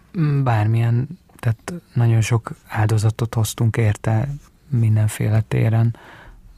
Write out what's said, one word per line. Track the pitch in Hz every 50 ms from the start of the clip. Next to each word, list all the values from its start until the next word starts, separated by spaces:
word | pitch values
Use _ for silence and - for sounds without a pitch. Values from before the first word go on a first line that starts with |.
| - _ - 190
Mm, | 156 147 143 139 135
bármilyen, | 127 117 110 104 107 113 113 117 117 117 120 127 - 175 - _ _ - -
tehát | - 120 110 - _ - 180 170 - _ -
nagyon | 123 117 117 113 113
sok | 110 - 120 113 - - - - _ -
áldozatot | - 110 110 107 110 110 101 110 107 - 120 113 -
hoztunk | 117 110 - - - 120 113 - -
érte, | 113 107 101 - - - 113 110 120 139 143 143 - - _ _ _ - 143 120
mindenféle | 117 110 107 107 107 107 - - 120 113 107 110
téren. | 110 - - 127 120 113 110 113 113 117 117 - - - - - - - - - - - -